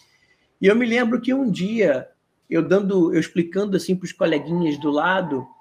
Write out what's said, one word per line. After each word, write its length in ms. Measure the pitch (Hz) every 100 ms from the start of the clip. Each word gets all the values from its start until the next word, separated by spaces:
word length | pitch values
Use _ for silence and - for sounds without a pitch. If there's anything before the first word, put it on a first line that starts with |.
| _ _ _ _ _ -
E 60 | 185
eu 80 | 226
me 100 | 240
lembro 340 | 233 240 240
que 140 | 254
um 160 | 262 262
dia, 580 | 160 190 226 180 131 - _ _ _ -
eu 120 | 165
dando, 520 | 151 190 196 196 170
eu 60 | 175
explicando 560 | 165 180 170 190 208 185
assim 200 | 180 185
pros 180 | 175
coleguinhas 640 | - 170 151 143 175 165 143
do 140 | 147
lado, 560 | 147 170 190 170 135 127 _